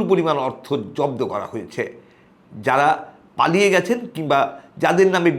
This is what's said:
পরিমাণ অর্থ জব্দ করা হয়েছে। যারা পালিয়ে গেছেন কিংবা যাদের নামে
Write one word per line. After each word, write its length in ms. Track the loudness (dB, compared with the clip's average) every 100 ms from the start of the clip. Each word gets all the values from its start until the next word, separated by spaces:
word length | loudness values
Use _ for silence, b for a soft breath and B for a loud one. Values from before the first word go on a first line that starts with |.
| 2
পরিমাণ 260 | 0 2 0 -2
অর্থ 180 | -8 -6 -6 -4 -4
জব্দ 220 | -4 -2 -6
করা 140 | -6 -8
হয়েছে। 300 | -10 -10 -8 -8 -10 b b b b _ -6 0
যারা 220 | 2 2 0 -4 -20 _ -2
পালিয়ে 340 | 2 4 4
গেছেন 240 | 2 2 -2 -4
কিংবা 240 | -8 0 0 0 B B -4
যাদের 260 | 0 4 4
নামে 160 | 4 2